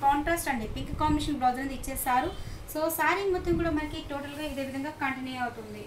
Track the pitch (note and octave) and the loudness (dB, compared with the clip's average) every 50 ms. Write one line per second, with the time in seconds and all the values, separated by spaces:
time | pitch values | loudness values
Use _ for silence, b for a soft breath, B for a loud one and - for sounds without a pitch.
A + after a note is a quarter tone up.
0 | C#4 C#4 C#4+ D4 D4 E4+ E4+ E4+ - D4+ B3+ A#3 A3 - - C4+ C4+ - - - | 4 4 4 4 4 2 0 0 0 0 0 0 -2 -2 -4 -4 -4 -4 0 2
1 | D4+ D4+ D4+ D4 - D4+ C#4+ B3 B3+ B3+ B3 C4 C#4 C4+ C4+ - - C4+ C4+ - | 4 4 4 4 2 0 2 4 4 4 4 2 0 -4 -4 -4 -4 -4 -4 -2
2 | - - - - D4 F#4 - B B B B B B - - D#4 D#4+ E4 D#4+ E4 | 2 2 4 4 2 2 -2 B B B B B B -6 -2 0 0 0 2 2
3 | D4+ D#4 F4+ G4 G4+ G4 F4+ F4+ - F4 E4+ E4+ E4+ D#4+ D4+ D4+ D4+ D4+ D#4+ D#4+ | 2 4 4 4 2 2 2 2 2 2 2 2 2 2 2 0 0 -2 -4 -6
4 | D#4 - C#4+ C#4 C#4+ C#4+ C#4+ D4 D#4 D4 C4+ C#4 C4+ C4+ C4 C#4 C4+ D4+ D4+ - | -6 -6 -6 -6 -6 -8 -8 -6 -6 -4 -4 -4 -4 -4 -4 -4 -4 -4 -4 -2
5 | C#4+ C4 B3+ C4 C4 C4 B3+ B3+ B3 A#3 A#3+ A#3 G#3 G#3+ G#3 G#3 - | -2 -2 -2 -2 -6 -6 -4 -4 -4 -4 -4 -6 -10 -10 -10 -12 -10